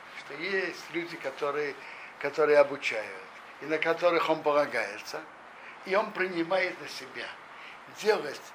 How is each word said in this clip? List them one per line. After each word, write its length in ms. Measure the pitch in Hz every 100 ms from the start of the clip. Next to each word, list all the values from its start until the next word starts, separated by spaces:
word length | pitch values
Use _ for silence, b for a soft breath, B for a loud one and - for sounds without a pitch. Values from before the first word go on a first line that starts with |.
| - -
что 140 | - 143
есть 480 | 180 196 175 - -
люди, 240 | 156 170 151
которые, 580 | 135 - 147 143 147 131 B B B -
которые 380 | 143 151 151 147
обучают, 480 | 143 139 - 113 104 95 - - - -
и 40 | 143
на 120 | 156
которых 520 | 156 165 175 170 156
он 120 | 156
полагается, 800 | 151 147 143 120 101 107 - 151 156 - - B B B 190
и 100 | 190
он 160 | 214
принимает 680 | 180 185 175 165 190 185 -
на 60 | 143
себя 400 | - 131 120 110 - - B B B - 135
делать 420 | 202 202 147 123 -